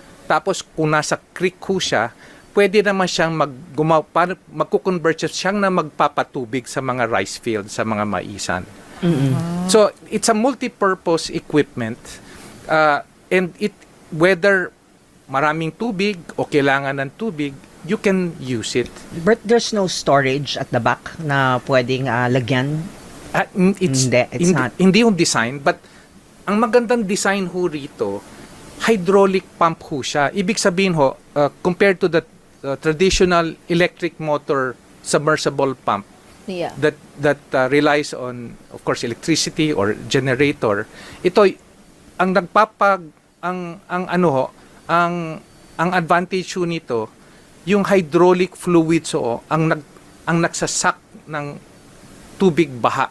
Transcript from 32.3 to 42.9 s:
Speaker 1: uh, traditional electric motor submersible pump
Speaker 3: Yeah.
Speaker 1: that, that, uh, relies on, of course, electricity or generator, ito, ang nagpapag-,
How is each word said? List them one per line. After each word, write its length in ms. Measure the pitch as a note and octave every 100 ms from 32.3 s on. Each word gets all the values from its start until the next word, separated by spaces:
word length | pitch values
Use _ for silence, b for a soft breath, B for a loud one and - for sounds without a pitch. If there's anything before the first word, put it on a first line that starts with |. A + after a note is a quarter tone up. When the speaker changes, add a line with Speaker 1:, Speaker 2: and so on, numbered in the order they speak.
| - _ _
Speaker 1:
uh, 120 | C3+ C3+
traditional 760 | D#3+ D#3 F#3+ - F#3 E3+ E3 - -
electric 480 | E3+ F3 - E3+ -
motor 580 | D#3 D3 C#3+ C#3 B2+ A#2+ - -
submersible 760 | - D#3+ D3 D3+ - C#3 C3+ C3
pump 300 | - G2+ G2+ - - -
Speaker 3:
Yeah. 320 | - F3+ D#3 C#3
Speaker 1:
that, 240 | D3+ D3 - -
that, 240 | D3 C#3+ -
uh, 200 | C#3 C3
relies 400 | D3 D3 D3 C#3+
on, 480 | - B2+ B2 A#2 - -
of 160 | A#2+
course, 240 | - C3 B2
electricity 640 | A2+ - D3+ - - C#3+
or 240 | D3+ G2+ G#2+ A#2+
generator, 760 | C#3 C3+ B2 C#3+ C#3+ A#2+ G2+ A2+ B B B
ito, 280 | F3+ A3 G3 - - - - - - -
ang 140 | F#3
nagpapag-, 760 | F#3 F3 G#3 G#3+ - G3+